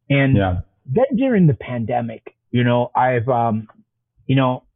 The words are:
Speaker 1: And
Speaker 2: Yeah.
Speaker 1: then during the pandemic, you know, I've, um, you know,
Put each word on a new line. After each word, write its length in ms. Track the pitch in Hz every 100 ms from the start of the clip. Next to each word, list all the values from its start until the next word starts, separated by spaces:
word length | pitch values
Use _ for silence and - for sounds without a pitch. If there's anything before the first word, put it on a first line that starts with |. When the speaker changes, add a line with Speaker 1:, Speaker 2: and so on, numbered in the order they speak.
| -
Speaker 1:
And 280 | 139 135 101
Speaker 2:
Yeah. 240 | 95 90 - _ -
Speaker 1:
then 200 | 156 262 233
during 300 | 269 214 165
the 60 |
pandemic, 800 | 117 - 123 110 120 117 110 - _ _
you 120 | 123
know, 280 | 120 120 120 -
I've, 320 | 127 123 120
um, 400 | 120 117 110 107 _ _ _ _ _ -
you 100 | 135
know, 280 | 127 127 _